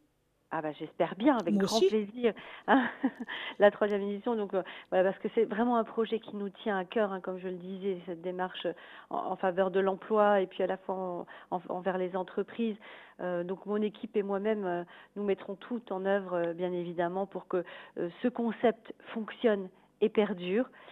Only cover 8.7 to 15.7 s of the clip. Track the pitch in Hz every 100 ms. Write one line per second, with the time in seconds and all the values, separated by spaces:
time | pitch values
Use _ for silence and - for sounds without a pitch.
8.7 | 160 - - - - - 185 190 175 190
9.7 | 190 196 190 - 214 208 202 180 - 185
10.7 | 190 - 190 185 175 175 - - 185 180
11.7 | 180 185 185 180 185 180 - 190 - 226
12.7 | 202 - - - - 180 175 175 185 190
13.7 | 208 208 - 220 214 196 196 208 214 185
14.7 | 175 175 - - 196 208 190 - 190 -